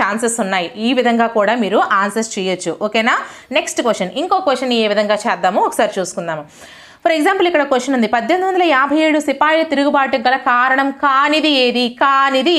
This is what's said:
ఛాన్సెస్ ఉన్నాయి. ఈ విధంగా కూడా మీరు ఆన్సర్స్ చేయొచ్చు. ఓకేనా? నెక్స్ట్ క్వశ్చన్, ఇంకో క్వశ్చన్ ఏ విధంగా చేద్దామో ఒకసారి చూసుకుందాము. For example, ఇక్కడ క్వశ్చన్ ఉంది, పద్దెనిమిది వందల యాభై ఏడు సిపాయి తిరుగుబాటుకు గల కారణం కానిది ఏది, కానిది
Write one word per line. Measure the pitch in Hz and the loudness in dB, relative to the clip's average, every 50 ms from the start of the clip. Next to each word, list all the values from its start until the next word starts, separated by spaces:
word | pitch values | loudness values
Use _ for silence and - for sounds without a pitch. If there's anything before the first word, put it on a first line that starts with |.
ఛాన్సెస్ | 226 190 202 226 240 233 233 - 208 | 0 0 0 -2 -2 -2 -2 -2 -2
ఉన్నాయి. | 190 196 185 175 170 - 208 220 233 | -2 -2 -2 -2 -4 -6 -4 -2 0
ఈ | 269 254 | 0 2
విధంగా | 233 240 233 233 233 226 - 220 | 2 2 2 2 0 2 2 0
కూడా | 202 202 233 247 214 | 0 2 0 0 0
మీరు | 185 202 277 370 - 214 196 | 0 0 0 0 0 0 0
ఆన్సర్స్ | 196 202 202 226 220 226 - | 0 0 -2 -4 -4 -4 -6
చేయొచ్చు. | 208 185 185 185 180 - 175 156 - 220 | -4 -2 -2 -4 -2 -4 -6 -4 -4 -4
ఓకేనా? | 208 - 226 220 247 320 - - - - - - - 254 302 | -2 -2 0 0 0 0 -2 -4 -8 -14 -20 -12 -4 -4 -4
నెక్స్ట్ | 330 - - - 240 | -4 -2 -4 -2 -2
క్వశ్చన్, | 233 208 - 190 180 - 247 | 0 -2 -2 -4 -6 -6 -6
ఇంకో | 330 370 392 370 381 | -2 -2 -2 0 0
క్వశ్చన్ | 302 254 254 262 254 240 226 | 0 -2 -2 -2 -2 0 0
ఏ | 220 208 | 0 0
విధంగా | 202 208 208 208 214 208 - | 0 0 0 0 -2 -2 -2
చేద్దామో | 226 190 175 185 180 196 302 453 - | -2 -2 0 0 0 2 2 0 0
ఒకసారి | - - 233 208 - 202 | 0 0 0 0 0 -4
చూసుకుందాము. | 180 175 - 196 170 165 160 151 147 147 - - - - - - - - - - - | -6 -4 -6 -8 -6 -6 -6 -8 -10 -14 -20 -20 -20 -20 -20 -20 -20 -20 -10 -4 0
For | 349 320 | 0 0
example, | 311 302 381 381 381 349 349 | 2 2 0 2 2 2 2
ఇక్కడ | 349 294 277 285 | 2 0 0 0
క్వశ్చన్ | 269 247 254 277 269 | -2 -2 0 0 0
ఉంది, | 247 220 214 247 | 0 0 0 0
పద్దెనిమిది | 233 220 226 339 370 370 381 | 0 0 0 0 0 0 0
వందల | 370 370 359 339 285 | 0 2 2 2 2
యాభై | 262 269 269 285 311 311 | 2 2 2 2 2 2
ఏడు | 311 302 302 302 294 | 2 2 0 0 -2
సిపాయి | 269 277 294 302 311 320 320 320 | 0 0 0 2 2 0 0 0
తిరుగుబాటుకు | 285 277 277 294 269 277 269 247 247 254 - | 0 0 0 2 2 2 2 0 0 0 0
గల | 254 262 262 262 269 | 0 0 0 0 0
కారణం | 240 240 254 262 262 269 277 277 269 - 294 | 2 2 2 2 2 0 0 -2 -2 -2 0
కానిది | 285 262 269 285 294 302 311 302 311 285 262 254 | 0 2 2 2 2 2 2 2 2 2 2 2
ఏది, | 240 226 247 247 233 247 - | 2 0 0 -2 -2 -2 0
కానిది | 277 277 269 269 277 277 262 262 254 330 349 | 0 2 2 2 2 2 2 2 2 2 2